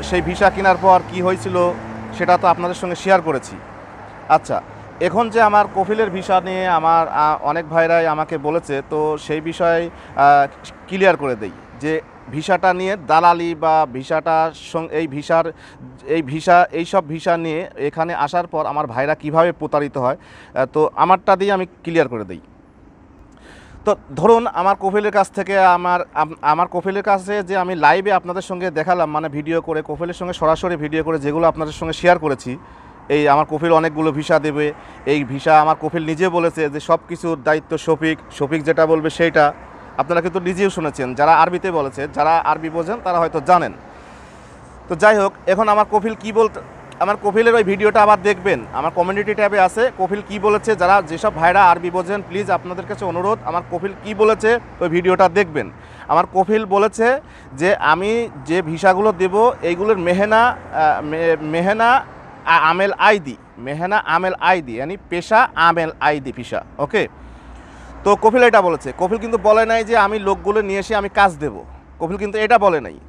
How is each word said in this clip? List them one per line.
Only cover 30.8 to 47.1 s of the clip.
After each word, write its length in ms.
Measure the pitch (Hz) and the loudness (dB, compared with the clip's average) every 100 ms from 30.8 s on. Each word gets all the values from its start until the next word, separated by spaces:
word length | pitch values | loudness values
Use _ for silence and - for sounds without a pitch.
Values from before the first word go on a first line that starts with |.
| 147 160 | -4 -4
করে 140 | 156 160 | -2 -2
যেগুলো 280 | 143 156 165 | -2 0 0
আপনাদের 260 | 156 156 | 0 -6
সঙ্গে 200 | 147 160 | -6 -8
শেয়ার 260 | 156 175 175 | 0 2 2
করেছি, 400 | 156 131 123 131 - - - - - | 0 -4 -6 -12 -14 -20 -20 -14 -2
এই 200 | 147 147 | 0 4
আমার 180 | 143 151 | 2 2
কফিল 220 | 151 165 | -2 2
অনেকগুলো 400 | 160 160 151 160 | 2 2 -2 -2
ভিসা 260 | 147 151 156 | -2 0 0
দেবে, 340 | 151 143 151 147 - - - | 0 -4 -4 -6 -16 -8 -2
এই 180 | 151 | -2
ভিসা 360 | 123 135 160 156 | -2 -4 4 4
আমার 160 | 156 156 | 4 0
কফিল 240 | 156 165 156 | -2 -4 -4
নিজে 220 | 156 185 | -2 -2
বলেছে 420 | 170 170 160 151 | 0 0 -2 -4
যে 100 | 147 | -4
সব 180 | - 165 - | -2 -2 -2
কিছুর 340 | 170 170 156 | -8 -6 -2
দায়িত্ব 340 | 156 156 - 156 | 0 -2 -2 -4
শফিক, 400 | - 151 160 156 - | -2 0 0 -4 -8
শফিক 320 | - 139 156 | -6 -4 -2
যেটা 220 | 147 151 156 | 0 2 2
বলবে 240 | 160 156 | 2 0
সেইটা। 420 | - 165 156 147 - - - - - | 0 2 4 2 0 -14 -20 -8 -6
আপনারা 240 | 139 170 | -2 -2
কিন্তু 200 | 175 180 | -2 -4
নিজেও 300 | 175 185 196 | -4 0 -2
শুনেছেন, 440 | 185 151 135 127 | -2 -6 -4 -6
যারা 220 | 127 151 160 | 2 4 6
আরবিতে 340 | 165 175 190 | 4 0 -2
বলেছে, 380 | 165 135 135 147 | -2 -4 -6 -6
যারা 240 | 139 151 165 | 0 2 2
আরবি 320 | - 156 160 | 0 -2 -4
বোঝেন 280 | 165 165 226 | -6 -6 -6
তারা 140 | 185 175 | -2 -2
হয়তো 220 | 160 160 | 0 0
জানেন। 320 | 135 175 127 - - - - - - - - - - - - | 2 2 2 -8 -20 -20 -20 -20 -20 -20 -20 -20 -20 -16 -10
তো 60 | 165 | 4
যাই 200 | 214 214 | 6 6
হোক, 160 | 196 - - | 2 -2 -2
এখন 220 | 190 220 | 0 2
আমার 180 | 208 208 | 2 2
কফিল 240 | 214 220 | 0 -2
কি 180 | 214 214 | -6 -4
বলতে, 280 | 214 220 - - - - - | 0 0 -2 -16 -20 -14 -4
আমার 180 | 185 | -2